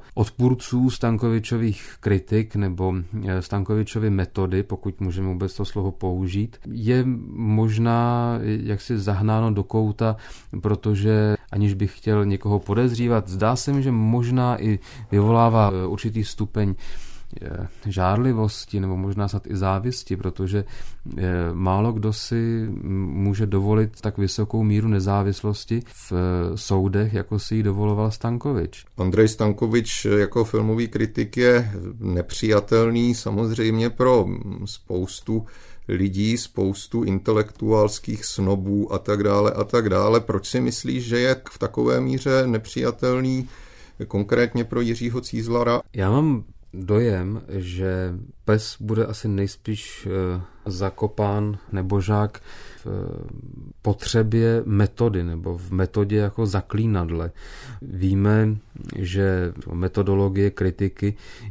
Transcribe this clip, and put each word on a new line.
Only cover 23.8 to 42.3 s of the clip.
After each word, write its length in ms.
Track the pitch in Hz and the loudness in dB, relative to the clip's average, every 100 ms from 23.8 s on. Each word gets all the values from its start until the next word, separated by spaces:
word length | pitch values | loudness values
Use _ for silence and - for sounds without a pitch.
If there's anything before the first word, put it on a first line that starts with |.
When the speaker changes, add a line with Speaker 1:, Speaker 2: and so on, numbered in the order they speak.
| 107 - | 2 -2
Speaker 1:
tak 180 | 107 101 | -6 -2
vysokou 440 | 98 - 104 113 | -2 0 -2 2
míru 260 | 107 104 110 | 2 4 2
nezávislosti 920 | 101 95 101 101 95 107 104 - 117 - | 2 2 2 2 0 -2 -4 -4 -4 -6
v, 260 | - - | -12 -4
eh, 440 | 90 90 90 90 87 | 0 2 0 -2 -4
soudech, 560 | - 98 95 101 107 | 0 2 2 2 0
jako 260 | 104 - 104 | -2 -2 -4
si 160 | - | -2
ji 80 | 110 | 0
dovoloval 480 | 104 98 104 104 107 | 2 2 2 2 0
Stankovič. 720 | 107 117 117 143 120 82 - - - | -2 -4 -2 -2 -2 -4 -8 -12 -2
Speaker 2:
Andrej 300 | 92 95 110 | 2 6 4
Stankovič 760 | 107 107 101 113 117 113 - | 4 0 2 2 2 0 -2
jako 400 | 107 104 98 120 | 2 2 2 0
filmový 440 | 110 110 107 113 113 | 0 2 2 0 -2
kritik 480 | 110 110 117 107 123 | -2 -2 -2 -4 4
je 340 | 123 123 110 98 92 113 | 6 6 2 -6 -10 -6
nepřijatelný 1160 | 101 87 - - 110 104 - 113 113 117 120 | -2 -2 -2 -2 2 2 4 4 4 2 2
samozřejmě 760 | 117 113 104 113 113 110 110 117 | 0 -2 -2 0 0 0 2 0
pro, 340 | - 127 120 95 | 2 4 4 2
mm, 400 | 92 101 90 101 | -4 -8 -8 -10
spoustu 800 | - - 92 92 - - 110 - - - - - | -12 -6 -4 -4 -8 -4 -4 -4 -14 -18 -12 -4
lidí, 500 | 95 98 95 107 123 | 0 0 0 0 0
spoustu 640 | - - 98 95 - 113 | -4 -2 -2 -2 -4 -2
intelektuálských 1200 | 101 95 117 107 107 - 107 110 104 - - 107 | 0 0 2 2 0 -2 2 4 4 0 -6 -6
snobů 680 | - - 95 98 95 101 104 | -6 -2 0 0 0 0 0
a 60 | 98 | -2
tak 240 | - 104 | -2 0
dále 300 | 101 101 107 | 2 4 2
a 120 | - | 0
tak 240 | 104 120 107 | 0 2 2
dále. 320 | 92 104 113 | 2 4 4
Proč 260 | 110 98 - | 2 -4 -2
si 140 | 127 | -2
myslíš, 440 | 123 117 127 127 | -2 -2 -4 -4
že 140 | 117 120 | 0 0
je 180 | 127 127 - | 2 0 -4
v 80 | - | -6
takové 420 | 113 120 120 127 | -6 0 2 2
míře 460 | 131 131 139 | 0 -2 2